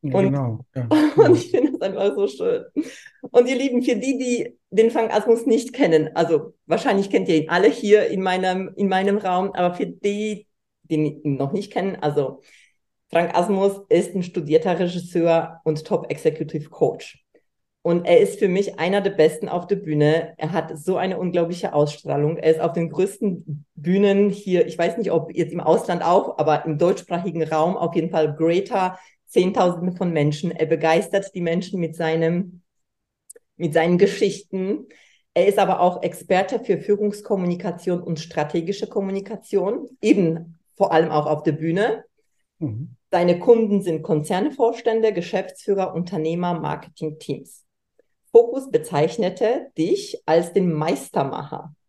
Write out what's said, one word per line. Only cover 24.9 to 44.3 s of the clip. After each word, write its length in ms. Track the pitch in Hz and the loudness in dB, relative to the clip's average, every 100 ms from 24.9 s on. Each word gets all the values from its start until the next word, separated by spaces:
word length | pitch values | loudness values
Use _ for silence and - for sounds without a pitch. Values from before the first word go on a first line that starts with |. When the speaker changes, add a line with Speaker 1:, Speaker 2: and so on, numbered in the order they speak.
| - | -2
Speaker 2:
nicht, 140 | 226 | -2
ob 240 | 165 151 - | -2 -2 -4
jetzt 160 | 151 | -4
im 60 | 170 | -2
Ausland 420 | 151 185 - 175 170 | 2 2 2 -2 2
auch, 320 | 185 - - | 2 0 -2
aber 280 | - 151 160 | 0 0 0
im 120 | 147 | 0
deutschsprachigen 640 | 175 202 - 175 180 165 | 0 0 -4 -6 -4 -4
Raum 340 | 156 156 165 190 | -2 0 0 0
auf 180 | 170 - | -2 -2
jeden 160 | 165 | -2
Fall 240 | 165 151 143 | 0 0 0
greater, 640 | 165 170 202 220 185 180 - _ _ | 0 0 0 -2 -2 -4 -20 _ _
Zehntausende 680 | - 180 226 185 175 180 180 | 0 2 2 2 2 -4 -2
von 160 | 180 | -2
Menschen. 400 | 160 147 147 175 | 2 2 0 -4
Er 140 | - 156 | -2 0
begeistert 640 | 160 160 165 - 196 196 | 2 2 2 2 -2 -4
die 80 | 185 | -6
Menschen 380 | 170 175 175 190 | -2 -2 -4 -4
mit 160 | 165 160 | -6 -2
seinem, 680 | 165 165 165 175 185 - _ _ _ _ _ _ _ - _ _ | -2 0 0 0 -4 -10 _ _ _ _ _ _ _ -20 _ _
mit 180 | 165 | 0
seinen 240 | 160 165 175 | 2 4 4
Geschichten. 880 | 196 - 202 - - 190 185 294 - _ _ _ _ | 4 4 -2 -2 -8 -6 -4 -6 -8 _ _ _ _
Er 140 | - 196 | 2 2
ist 100 | 196 | 4
aber 220 | 185 190 | 2 2
auch 240 | 180 180 | 2 0
Experte 560 | - - - 185 196 233 | -6 -8 0 0 2 -4
für 200 | - 175 | -2 -2
Führungskommunikation 1200 | - 202 208 202 - 196 175 175 175 170 - 175 | 0 0 0 -4 -4 -2 -2 -2 -6 -6 -4 -4
und 160 | - 156 | -4 -8
strategische 680 | - - 151 170 165 196 - | -6 -6 -2 -4 -4 -6 -6
Kommunikation, 1000 | 208 196 196 196 208 - 202 185 247 277 - | -6 -4 -6 -8 -14 -4 -2 -2 -4 -8 -4
eben 580 | 214 196 170 165 - - _ _ | 2 4 2 0 -8 -20 _ _
vor 160 | 190 | 2
allem 180 | 160 165 | 4 2
auch 140 | 151 147 | 0 0
auf 180 | 151 | -2
der 100 | - | -2
Bühne. 500 | 147 160 170 226 440 - _ _ _ _ _ | -2 -2 0 0 -2 -8 _ _ _ _ _
Speaker 1:
Mhm. 360 | 156 110 156 - _ | -8 -6 -10 -16 _
Speaker 2:
Seine 280 | 180 175 175 | 0 2 2
Kunden 420 | - 233 214 202 | 6 6 6 0
sind 220 | 180 160 | 0 -4
Konzernvorstände, 1120 | - 151 147 | 0 -2 0